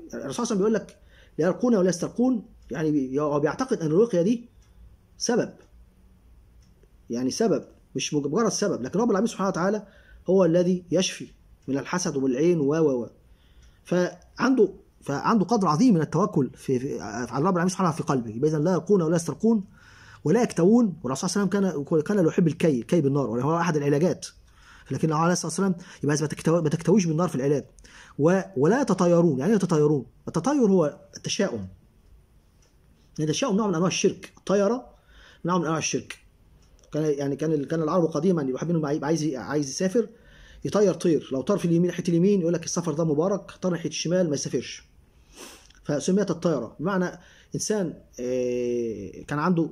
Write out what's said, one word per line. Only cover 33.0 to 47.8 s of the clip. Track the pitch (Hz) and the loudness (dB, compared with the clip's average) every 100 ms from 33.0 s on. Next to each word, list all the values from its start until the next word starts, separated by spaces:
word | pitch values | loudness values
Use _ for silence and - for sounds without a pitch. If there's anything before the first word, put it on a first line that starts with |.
| _ - | _ -6
يعني | 156 | -2
التشاؤم | 151 269 196 | -2 0 0
نوع | 208 | 0
من | 160 | 0
أنواع | 180 | 0
الشرك. | - 196 - - - | 2 0 -2 -16 -18
الطيرة | - 202 196 247 - _ _ - - - 170 | -2 0 2 0 -6 _ _ -20 -20 -10 -2
نوع | 180 | -2
من | 151 | 0
أنواع | 160 | -2
الشرك. | - 127 - - _ _ _ - _ _ _ | -2 -6 -8 -18 _ _ _ -20 _ _ _
كان، | 147 | -4
يعني | 156 143 139 139 | -2 -2 -4 -4
كان | 156 | -2
ال-، | 151 135 | -2 -2
كان | 165 | -4
العرب | 156 180 160 | 0 0 0
قديمًا | 147 185 165 | 0 0 0
يحب | 131 127 165 | -2 -4 -2
إنه | 165 147 | -2 0
يبقى | 151 139 | -2 -2
عايز | 160 | 0
ي-، | 151 127 | -2 -4
عايز | 107 147 135 | -4 -4 -4
يسافر | - 190 240 208 - - - - - - | -2 -2 0 -2 -8 -20 -20 -20 -10 -2
يطير | 196 202 | 2 2
طير. | 165 180 143 - | 2 2 0 0
لو | 131 | -6
طار | 160 196 | -2 0
في | 175 | 2
اليمين، | 165 180 | 2 2
ناحية | 170 175 | 0 0
اليمين، | 170 190 202 | 2 4 4
يقول | 165 | 2
لك: | 165 165 | -2 -4
"السفر | 175 165 | -4 -4
ده | 147 | -2
مبارك"، | 165 143 185 196 - | 0 2 0 -2 -6
طار | - 185 | -6 -4
ناحية | 165 151 | -4 -6
الشمال | - 156 180 170 | -6 -2 0 0
ما | 139 | -2
يسافرش. | - 131 - - - _ _ _ _ - - - _ - | -2 -4 -6 -14 -20 _ _ _ _ -20 -20 -20 _ -18
فسميت | - 147 190 196 190 | -6 -4 0 0 0
الطيرة، | 165 175 139 110 - | -2 -2 -2 -4 -8
بمعنى | 165 190 175 - - - - 151 | -4 -2 -4 -6 -20 -20 -10 -8
إنسان، | - 214 | -4 -2